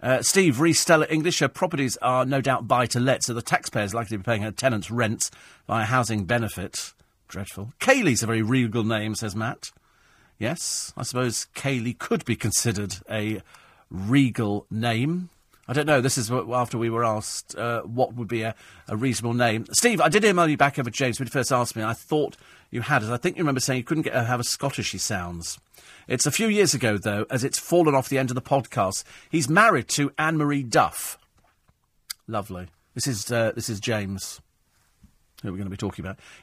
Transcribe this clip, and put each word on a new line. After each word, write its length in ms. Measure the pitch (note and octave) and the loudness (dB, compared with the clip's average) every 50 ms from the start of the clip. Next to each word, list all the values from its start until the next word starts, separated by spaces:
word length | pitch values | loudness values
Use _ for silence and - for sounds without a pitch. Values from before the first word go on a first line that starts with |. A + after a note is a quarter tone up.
Uh, 220 | - A#2+ C3 B2 - | -2 0 0 2 2
Steve, 360 | - - G3 F#3+ E3+ A#2+ A#2 | 2 4 6 6 6 4 4
re 140 | D#3+ E3+ D#3 | 4 4 4
Stella 320 | - - - E3+ D#3 D3+ - | 4 4 4 4 4 4 2
English, 300 | D#3 D#3 D3+ F3+ E3 - | 0 0 0 0 0 0
her 100 | D3+ C3 | 0 -2
properties 500 | - - F#3 F3+ E3+ C#3+ C#3 B2 - - | 0 0 -2 0 0 0 -2 -2 -2 -2
are 280 | - B2 B2+ B2+ B2+ | 0 2 2 2 2
no 160 | C3 C#3 C3+ | 2 0 0
doubt 260 | C3 C3+ C3 - B2 G#2+ | 2 2 0 0 0 2
buy-to-let, 560 | B2+ B2 B2 A2+ - B2 A#2+ C3+ B2+ - - | 2 2 2 2 2 2 2 2 2 2 0
so 120 | - A#2+ | -4 -4
the 80 | A#2 - | -6 -2
taxpayer's 500 | - - F3+ - - - A#2 G#2 G2 F#2+ | 0 0 0 0 0 -2 -2 -2 0 -2
likely 240 | A#2 A#2 G2+ A2 G2+ | -4 -4 -4 -6 -4
to 0 | |
be 60 | F#2+ | -2
paying 180 | A#2+ A#2 G#2 | 0 0 0
her 80 | G#2 A2 | 0 -4
tenants' 400 | G2+ - - C3+ A#2+ G#2 F2+ - | -4 0 0 0 2 0 -2 -2
rent 400 | A2+ A#2+ A#2+ G#2 A2+ - - - - - - - - - _ - | 0 0 2 2 0 0 -4 -6 -6 -10 -20 -20 -20 -16 _ -4
via 180 | A2 A2+ A2 | -2 0 0
housing 400 | G#2 B2+ C3 A#2+ G#2+ A2+ G#2+ G2 | 2 2 2 2 2 0 -2 0
benefit. 680 | E2 A#2+ A#2+ A2+ G2+ - - F2+ G#2+ - - - - - _ _ _ _ _ _ - | 0 0 0 0 -2 -4 -6 -8 -8 -8 -10 -10 -12 -14 _ _ _ _ _ _ -14
Dreadful. 460 | - F#2 G2+ - - F#2+ G2+ A#2 - - | -12 -10 -10 -10 -10 -12 -12 -12 -10 -2
Kaylee's 440 | - - C4 C#4 A3+ E3 A#2+ G#2+ A#2 | 2 4 4 4 4 4 2 2 2
a 20 | |
very 160 | G#2+ A2+ A2+ | 0 0 0
regal 420 | A2 G#2 B2+ C3 A#2+ A2+ G2+ A#2+ G#2+ | 2 2 2 2 2 2 0 0 0
name, 300 | A2 A2+ G#2+ G#2+ A2 G#2+ | 0 0 -2 -2 -4 -4
says 220 | - A2+ G#2 F2+ | -6 -6 -6 -4
Matt. 360 | G#2+ A2 A#2+ - - - - - _ _ _ _ _ _ _ _ _ _ _ _ - | -4 -4 -6 -6 -8 -12 -16 -16 _ _ _ _ _ _ _ _ _ _ _ _ -6
Yes, 520 | - A#2 E3 - - - - - - - - - | -4 -4 -4 -4 -6 -6 -6 -6 -6 -8 -10 -10
I 60 | B2+ | -8
suppose 420 | - - B2 B2+ B2 G#2+ - - - - | -4 -2 -2 -2 0 -2 -4 -6 -8 -10
Kaylee 460 | - - C#3 C#3 B2 A2+ B2 A#2 - | -6 -4 -2 -2 -2 -2 -4 -6 -6
could 260 | - - D#3+ D#3+ - | -4 -2 -2 -2 0
be 100 | - A2+ | -2 -2
considered 600 | - - A2 - - - A#2+ G#2+ G2 G#2 F#2+ F#2 F#2+ - - | -2 -2 0 0 0 0 0 0 -2 -4 -6 -8 -10 -10 -8
a 360 | A2 A2 G#2 G#2+ A2 F#2+ - - - - - - _ _ _ - | -6 -4 -2 -4 -4 -6 -8 -14 -20 -20 -20 -20 _ _ _ -12
regal 720 | - F#2 F#2+ G#2+ C3 C#3+ C3+ B2 G#2 - A2+ G#2 G2+ G#2 - - | -10 -6 -2 2 4 4 4 4 2 0 0 0 0 -2 -4 -6
name. 580 | - A2 A2+ A#2+ A2+ A2+ B2+ D3+ E3+ F3+ F3+ E3+ _ _ _ _ _ _ _ - | -4 -2 0 0 0 0 0 0 -2 -2 -4 -8 _ _ _ _ _ _ _ -4
I 40 | A#2+ | -2
don't 120 | D3 D3+ | 0 2
know. 140 | D3+ D3+ C3 | 4 4 4
This 180 | A#2+ C3+ - C3+ | 4 2 0 0
is 140 | A2+ G#2 | -2 -2
what, 180 | B2 B2+ F2 A2 | -2 -2 -2 -2
after 280 | A#2+ B2 B2 - - A#2 | 0 -2 0 -2 -2 -2
we 120 | A#2 A#2 | -2 0
were 140 | A2+ A2+ A#2+ | 0 0 0
asked, 520 | A2+ G#2+ A2 G#2+ - - - - - - | 0 0 -2 -4 -6 -8 -10 -10 -10 -8
uh, 260 | - A2+ A#2 A#2 A2+ | -6 -4 -4 -4 -4
what 320 | D2 F2 A#2 B2 B2+ - A#2 | -6 -4 -2 0 0 0 -2
would 160 | B2 A#2 F#2+ | -4 -6 -4
be 140 | A#2+ A2+ A2 | -4 -2 -2
a, 120 | A2+ G#2+ - - - - - - - | -4 -6 -8 -12 -20 -20 -18 -10 -6
a 80 | G#2+ | -4
reasonable 380 | G#2+ B2+ C3+ A#2 G2+ A2+ A#2 A#2 | -2 0 0 0 0 0 0 2
name. 320 | B2 B2 A#2 G#2+ A2+ A#2 - A2+ | 2 2 2 2 0 -2 -2 0
Steve, 260 | - - A#3+ A3+ F#3+ | 2 4 4 4 4
I 80 | D3+ D#3+ | 4 4
did 160 | D#3 G#3 G#3+ | 4 4 4
email 240 | A3 F#3+ F3+ E3+ D#3 | 4 4 4 4 2
you 80 | D3 | 4
back 240 | C3 C#3+ C#3+ - - | 4 2 2 2 0
over 100 | B2+ A#2 | -4 -4
James 300 | G#2+ - C#3 B2+ A2+ - | -2 -2 -2 -2 -2 -2
when 80 | C3+ A#2 | -6 -4
you 40 | |
first 200 | - C#3 A#2+ - | -2 -2 0 0
asked 240 | C3+ B2 A#2+ - - | 0 0 0 -2 -4
me. 80 | A#2 G#2+ | -4 -4
I 100 | A2 A2+ | -4 -4
thought 440 | - - - D#3+ D3+ D3 - - - - - - - _ _ | -6 -4 -2 0 0 0 0 -4 -10 -20 -20 -20 -20 _ _
you 100 | - A#2+ | -8 -6
had, 220 | A2+ C3 D3 C3 G#2+ | -2 0 0 0 0
as 60 | G#2+ | 0
I 80 | A#2+ A#2 | -2 -2
think 180 | - - - | -2 -2 -2
you 80 | - F3 | 0 0
remember 160 | D3 C3+ B2+ | 0 0 0
saying 200 | - - C3 B2+ | 0 0 0 -2
you 40 | A#2+ | -2
couldn't 200 | - E3 D#3 D3 | -2 -2 -2 0
get, 100 | B2 - | 0 0
uh, 100 | B2+ A#2 | 0 0
have 160 | A#2 B2+ A#2+ | 0 0 -2
a 60 | B2 | -2
Scottish 480 | - - - - C#3 - - G2+ - - | -2 -4 -4 -4 -4 -4 -4 -6 -6 -6
he 40 | F#2 | -6
sounds. 640 | - - A2 F#2 F2 F2 F2 E2+ F2 - - - _ _ _ - - - - - - - | -4 -4 -4 -4 -4 -6 -8 -10 -10 -10 -12 -12 _ _ _ -20 -20 -20 -20 -16 -8 -4
It's 180 | B2+ B2+ - | -2 0 0
a 60 | D3+ | 0
few 160 | - - A3+ A3 | 2 2 2 2
years 260 | G#3 G#3 G3 D3 - | 4 4 4 4 2
ago, 240 | C3+ - A2+ G#2 G2 | 2 2 0 0 0
though, 280 | - G#2+ G2+ G2+ G#2+ - | 0 -2 -2 -2 -2 -2
as 140 | C3 B2+ A#2+ | -2 -2 -2
it's 160 | C3+ - - | -2 -4 -4
fallen 360 | - - E3+ F3 E3+ D#3 C#3 | -2 2 4 4 6 6 4
off 120 | C3+ B2+ - | 4 2 2
the 100 | C3+ C3 | 0 0
end 140 | C3 A#2+ | 0 0
of 40 | B2 | -2
the 60 | B2+ | -4
podcast. 640 | - - C#3 C#3 B2 - - - G2+ F#2+ F#2+ - - - - - - - | -2 0 2 0 0 0 -2 0 0 0 0 -4 -8 -12 -16 -20 -8 -4
He's 200 | - E3 C#3+ A#2 | -2 0 0 2
married 400 | D#3 G3 A3 A3+ F#3 C3 A2 - | 4 6 6 6 6 4 2 0
to 240 | - - C#3+ C3+ - - | 0 0 0 0 0 0
Anne-Marie 460 | D3+ D#3+ E3 D#3 D3 D3 D3 C#3 C3+ | 0 0 2 2 2 2 0 0 0
Duff. 540 | A#2 G#2+ D#3 A2 D#2 - - - - - - _ _ _ _ _ _ _ _ _ _ _ _ _ _ _ _ _ - - - _ - | 2 4 4 4 2 0 -6 -10 -10 -12 -14 _ _ _ _ _ _ _ _ _ _ _ _ _ _ _ _ _ -16 -16 -14 _ -6
Lovely. 400 | A2 G#2+ G2 G#2+ F#2+ F2+ F#2 F#2 _ _ _ _ - | -6 -6 -6 -6 -8 -12 -12 -14 _ _ _ _ -10
This 120 | C3 - | -6 -4
is, 240 | C#3 B2 G2+ - - | -2 -2 -4 -4 -2
uh, 220 | A#2+ A#2 A2+ A2 - | 0 2 2 2 0
this 140 | A#2 A2 - | -2 -4 -6
is 140 | A2+ G2 | -6 -4
James, 580 | - B2 A2+ G#2+ G2+ F#2+ G2 F#2 - - - - - _ _ _ _ _ _ _ _ _ _ _ - - _ _ _ _ _ - - | -2 -2 -2 -2 -2 -4 -6 -8 -8 -10 -14 -16 -20 _ _ _ _ _ _ _ _ _ _ _ -20 -20 _ _ _ _ _ -12 -10
who 80 | A2 | -8
we're 60 | F2 F#2+ | -8 -6
gonna 120 | G2+ F#2+ | -8 -8
be 60 | G2 | -6
talking 300 | F#2+ A2+ G2 - - - | -6 -6 -6 -6 -6 -8
about. 120 | F#2+ F#2+ - - - - - | -10 -10 -12 -16 -20 -20 -12